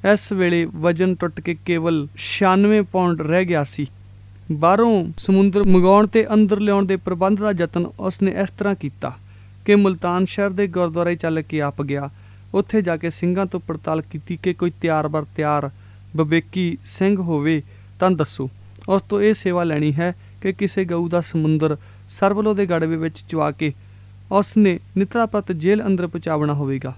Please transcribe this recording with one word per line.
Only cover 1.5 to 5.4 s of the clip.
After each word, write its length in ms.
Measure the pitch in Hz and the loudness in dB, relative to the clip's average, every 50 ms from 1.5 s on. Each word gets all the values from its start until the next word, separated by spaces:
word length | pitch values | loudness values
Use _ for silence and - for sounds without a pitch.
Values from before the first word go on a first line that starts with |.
| 170 - - | -6 -6 -4
ਕੇਵਲ 420 | 180 175 165 160 170 165 156 143 147 - | -4 -2 -2 0 0 0 -2 -2 -6 -12
ਛਿਆਨਵੇਂ 640 | - - - - - 196 185 185 196 202 208 214 214 | -14 -12 -10 -2 2 2 4 4 4 4 4 4 2
ਪਾਉਂਡ 380 | 196 - - 185 180 175 170 160 | 2 0 0 0 0 0 0 -2
ਰਹਿ 220 | 160 151 165 180 190 | -2 0 0 0 2
ਗਿਆ 180 | 175 175 151 143 | 2 0 -2 -2
ਸੀ। 220 | - - - 143 - - - - - - - - - - - - - | -4 -6 -8 -8 -8 -10 -20 -20 -20 -20 -20 -20 -20 -20 -20 -8 -8
ਬਾਹਰੋਂ 520 | 156 147 165 170 190 220 233 233 220 190 165 165 160 - | -4 2 4 4 4 4 4 4 2 2 0 -4 -8 -6
ਸਮੁੰਦਰ 440 | - - 190 190 | 0 2 4 4